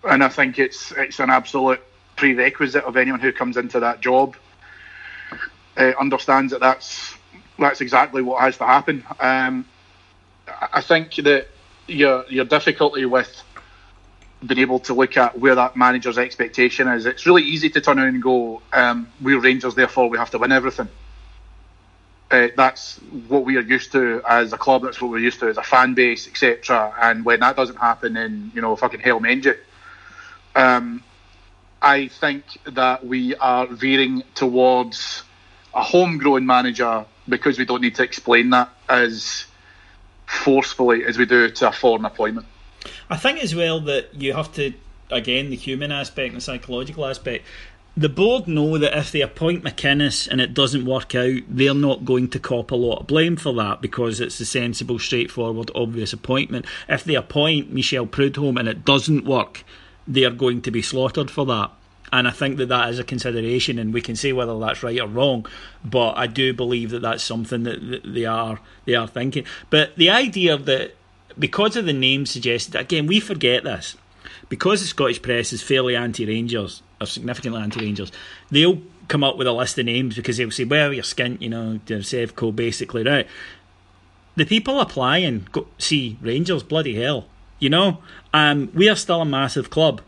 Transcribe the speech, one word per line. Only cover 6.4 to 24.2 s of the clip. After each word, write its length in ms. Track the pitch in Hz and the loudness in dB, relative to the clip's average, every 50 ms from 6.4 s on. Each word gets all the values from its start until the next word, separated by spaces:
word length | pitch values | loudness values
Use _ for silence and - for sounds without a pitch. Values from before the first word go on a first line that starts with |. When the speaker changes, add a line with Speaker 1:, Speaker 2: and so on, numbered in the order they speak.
| 135 131 | 2 0
Speaker 1:
that 80 | 135 127 | -2 2
that's, 560 | 131 131 131 - - - - - - - - - _ _ - 180 - _ _ | 4 4 4 2 -4 -14 -14 -12 -14 -14 -16 -20 _ _ -20 -20 -20 _ _
that's 240 | - 147 143 135 - | 0 0 0 0 0
exactly 400 | 135 123 127 123 139 147 127 135 | -4 2 4 4 4 4 2 -2
what 200 | 127 123 127 123 | -2 0 2 2
has 160 | 127 131 123 | 2 2 2
to 80 | - 123 | 0 4
happen. 380 | 120 131 143 139 - 151 135 - - - - | 6 6 6 4 2 -4 -4 -6 -12 -8 -2
Um, 460 | 139 131 131 131 131 131 131 127 127 _ _ _ _ _ _ _ _ _ _ _ _ _ _ _ _ | 0 2 2 2 0 0 -2 -4 -8 _ _ _ _ _ _ _ _ _ _ _ _ _ _ _ _
I, 200 | - - - - - - | -16 -10 -8 -8 -2 -2
I 80 | 151 | -2
think 340 | 143 - 165 160 160 156 - | 2 2 2 2 2 -2 -8
that 320 | - 151 143 143 139 - - - - _ _ _ _ _ | 0 4 4 4 4 2 -4 -18 -20 _ _ _ _ _
your, 380 | - 175 139 143 139 131 127 127 - | -10 0 4 4 4 4 2 0 -4
your 160 | 135 131 131 | -2 -2 0
difficulty 600 | 120 151 147 - 165 143 - 156 143 - 139 131 | 2 0 2 2 0 2 2 2 0 2 0 -2
with 380 | 123 123 127 120 - - - - - - - - - - - - - _ _ _ _ _ _ - - _ _ 127 | 2 2 0 0 0 -8 -20 -20 -20 -20 -20 -20 -20 -20 -20 -20 -20 _ _ _ _ _ _ -20 -20 _ _ -6
being 140 | 117 131 127 | -4 -2 -2
able 200 | 123 120 127 127 | 0 0 -2 -2
to 140 | - - 127 | -2 -2 0
look 220 | 123 135 131 - | 2 2 2 4
at 200 | 135 127 120 - | 4 2 2 2
where 160 | 123 120 135 131 | 2 4 4 6
that 240 | 123 123 127 - | 6 4 2 4
manager's 400 | 127 127 127 127 127 117 127 113 | 4 4 4 4 2 -2 -2 0
expectation 680 | 120 123 127 - - 120 113 - - 123 123 - - 135 | 0 -2 -2 -2 -6 -6 -4 2 2 2 2 4 2 2
is, 180 | 127 123 117 113 | 2 2 0 0
it's 220 | 123 127 - - | -2 -4 0 4
really 160 | 165 180 175 151 | 6 6 6 6
easy 260 | 143 156 156 160 151 | 4 -2 0 -2 0
to 100 | - 147 | 0 2
turn 200 | - - 143 135 | 2 4 4 4
around 160 | 135 131 127 | 4 2 0
and 80 | 127 120 | 0 2
go, 380 | 131 127 123 120 113 113 113 - _ - | 2 2 2 2 -2 -8 -12 -10 _ 2
um, 340 | 131 123 120 120 120 117 117 _ - | 2 2 2 2 -2 -6 -10 _ -8
"We're 180 | 139 131 139 131 | 0 0 2 4
Rangers, 360 | 120 131 131 131 123 127 117 | 4 2 2 2 -2 -4 2
therefore 340 | 131 127 120 - 135 127 117 | 2 0 2 4 2 2 2
we 80 | 117 | 2
have 140 | 117 120 - | -2 -2 -2
to 80 | - 113 | -2 -2
win 120 | 117 123 | 2 2
everything." 360 | 135 131 123 131 - - 123 104 - - - - - - - - - - - - - - - _ _ _ _ _ _ _ _ _ _ _ _ _ | 2 2 2 0 -4 -4 -8 -8 -10 -18 -20 -20 -20 -20 -20 -20 -20 -20 -20 -20 -20 -20 -20 _ _ _ _ _ _ _ _ _ _ _ _ _
Uh, 160 | 131 127 120 120 - | 4 4 4 4 4
that's 420 | - 131 131 127 - - - - - - - - 131 117 | 4 4 4 2 -2 -16 -16 -16 -18 -20 -16 -14 -14 -6
what 180 | 113 135 143 127 | 0 0 0 2
we 120 | 127 135 | 2 0
are 40 | 127 | 0
used 300 | 117 107 131 131 - - | 2 2 0 0 0 0
to 300 | - 135 127 120 117 117 | 0 2 2 2 0 -2